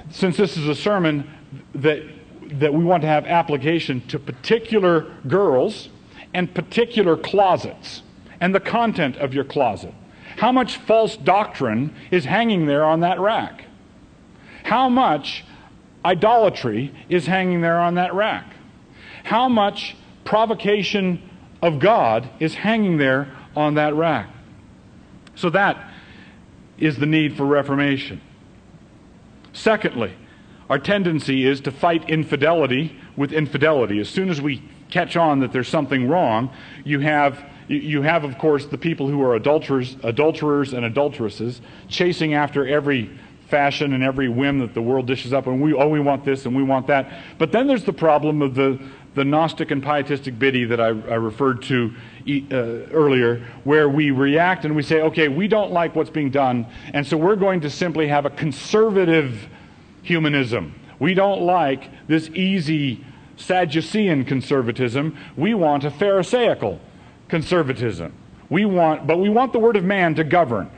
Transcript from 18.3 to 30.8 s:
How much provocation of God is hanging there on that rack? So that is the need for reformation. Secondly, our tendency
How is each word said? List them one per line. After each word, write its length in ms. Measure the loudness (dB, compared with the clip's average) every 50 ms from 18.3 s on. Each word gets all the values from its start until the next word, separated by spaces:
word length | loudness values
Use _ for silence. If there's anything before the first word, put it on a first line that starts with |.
| -2 -4 -8 -14 -20 -20 -20 -20 -20 -20 -20 -20 -20 -20 -20 -20 -20 -14 -4
How 220 | -2 0 2 2
much 480 | 4 4 4 2 2 0 -4 -10 -12 -14 -18 -20 -20 -20 -16 -4
provocation 960 | 0 2 2 2 2 0 0 0 0 0 0 0 0 0 0 0 0 -2 -4 -6 -14 -20 -20 -20 -20 -6 -2
of 160 | 0 0 2
God 500 | 2 4 4 4 4 4 4 2 0 -2 -4 -6 -4
is 160 | -4 -4 -4
hanging 420 | -2 -2 0 0 2 2 2 2
there 340 | 2 2 2 2 0 -2 -4 -10 -18 -18 -8 -2
on 200 | 0 0 2 2
that 180 | 2 2 2 2
rack? 340 | 0 0 0 0 -2 -4 -8 -14 -20 -20 -20 -20 -20 -20 -20 -20 -20 -20 -20 -20 -20 -20 -20 -20 -20 -20 -20 -10
So 160 | -6 -2 0
that 400 | 2 2 2 2 0 -2 -6 -18 -20 -20 -20 -20 -20 -20 -20 -20 -20 -20 -20 -20 -20 -20 -20 -20 -6 -2
is 180 | -2 -2 0
the 80 | 0 0
need 320 | 0 2 2 0 0 -2
for 80 | -2 0
reformation. 720 | 2 2 2 0 0 0 0 0 0 -2 -2 -4 -8 -14 -16 -18 -20 -20 -20 -20 -20 -20 -20 -20 -20 -20 -20 -20 -20 -20 -20 -20 -20 -20 -20 -20 -20 -20 -20 -20 -20 -10
Secondly, 600 | -2 0 0 2 2 0 -4 -4 -4 -6 -6 -6 -12 -20 -20 -20 -20 -20 -20 -20 -12 -4
our 120 | -2 -2
tendency 640 | -2